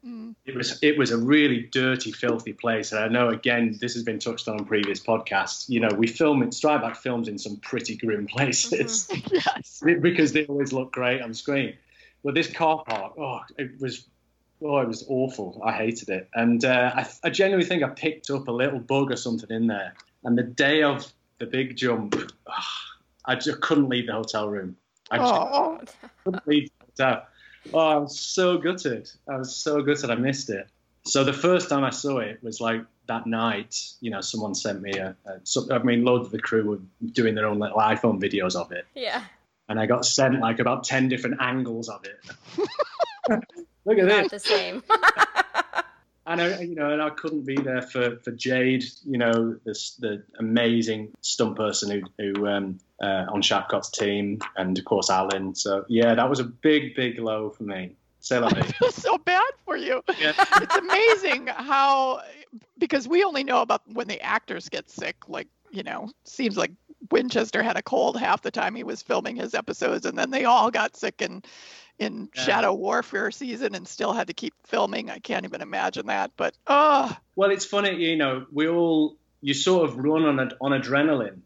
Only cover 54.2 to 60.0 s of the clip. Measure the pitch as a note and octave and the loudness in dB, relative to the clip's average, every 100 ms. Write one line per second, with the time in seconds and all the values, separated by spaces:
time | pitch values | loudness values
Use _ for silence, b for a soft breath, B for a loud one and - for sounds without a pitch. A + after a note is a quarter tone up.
54.2 | G2+ G#2 - - F#2 F#2 - G#2 F#2 F#2 | -2 -4 -8 -4 -2 -2 0 0 2 2
55.2 | F#2+ G2 F#2+ F#2 G#2 G2 - A2+ A#2 A2+ | 2 -2 -4 -6 -2 -2 0 4 4 4
56.2 | B2+ C3+ A#2+ - D#3 D3+ C3+ B2 B2 A#2 | 2 0 -2 0 4 4 2 -4 -4 -2
57.2 | A2+ A2 G#2+ - G#2 F#2+ F#2 - _ _ | -4 -2 -4 -8 -8 -8 -10 -14 _ _
58.2 | - B2+ A#2 - - G5+ B4+ - - E4+ | -2 2 2 2 0 2 0 2 0 0
59.2 | D#4+ F4+ A#4+ C5+ - D4+ - B3+ | 2 2 2 -2 -6 -6 -2 -4